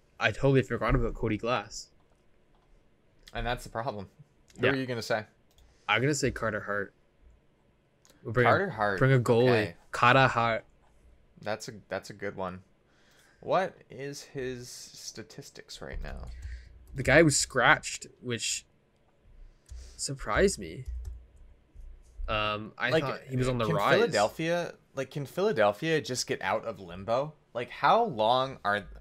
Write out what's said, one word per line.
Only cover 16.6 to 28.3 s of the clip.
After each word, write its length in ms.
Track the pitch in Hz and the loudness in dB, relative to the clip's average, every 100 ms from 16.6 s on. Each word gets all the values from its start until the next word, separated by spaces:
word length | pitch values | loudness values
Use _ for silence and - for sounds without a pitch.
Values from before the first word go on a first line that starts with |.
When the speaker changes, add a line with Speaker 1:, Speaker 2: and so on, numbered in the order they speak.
| - - - 135 | -16 -20 -12 -4
Speaker 1:
The 80 | |
guy 180 | 127 143 | 4 6
was 160 | 156 - | 6 4
scratched, 720 | - 127 127 156 - - - - | 0 2 4 4 2 -12 -14 -14
which 440 | 123 113 - - - _ _ _ _ _ _ - - _ - - - - | -8 -6 -4 -6 -10 _ _ _ _ _ _ -20 -20 _ -20 -18 -16 -10
surprised 640 | - 139 113 110 196 208 | -8 -6 -2 2 2 2
me. 260 | 80 127 - - - - - - - - _ - - - - - - | -6 -10 -10 -10 -10 -12 -18 -20 -20 -20 _ -20 -18 -18 -16 -8 -2
Um, 460 | 107 107 104 107 - | 0 0 -2 -6 -4
I 120 | 120 | 0
Speaker 2:
Like, 140 | 160 | 0
Speaker 1:
thought 160 | 147 107 - | 0 -4 -6
he 80 | 127 | -2
was 100 | 127 | 0
on 100 | 123 | 0
the 60 | 110 | 0
Speaker 2:
can 100 | 101 | 2
Speaker 1:
rise. 180 | 127 120 | 4 4
Speaker 2:
Philadelphia, 800 | 113 104 107 - 165 175 165 - _ 135 | 4 4 2 0 -2 -2 -4 -10 _ -8
like, 160 | 131 | -8
can 140 | 151 135 | -8 -6
Philadelphia 760 | - 208 208 104 104 160 156 | -2 0 4 4 4 0 -2
just 240 | 113 127 - | -2 -6 -4
get 140 | 120 | -4
out 240 | 92 110 104 | -2 -2 -4
of 140 | 95 | -10
limbo? 540 | 90 90 98 123 151 - _ | -12 -10 -2 -2 -2 -10 _
Like, 160 | 117 123 | -10 -10
how 340 | - 147 208 233 | 0 4 4 4
long 520 | 113 107 | 2 4